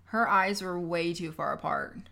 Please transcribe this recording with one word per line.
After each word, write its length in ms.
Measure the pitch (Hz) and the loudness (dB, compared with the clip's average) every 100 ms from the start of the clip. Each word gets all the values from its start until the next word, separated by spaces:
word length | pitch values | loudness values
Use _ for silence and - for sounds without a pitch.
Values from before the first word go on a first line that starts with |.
| - | -4
Her 220 | 220 214 | 0 4
eyes 340 | 190 190 196 | 4 4 0
were 180 | 185 175 | -2 -4
way 340 | 170 170 170 | 0 0 0
too 180 | 170 160 | -2 -4
far 220 | 156 - | -2 -2
apart. 440 | 147 156 143 - - - | -2 -2 -2 -4 -10 -16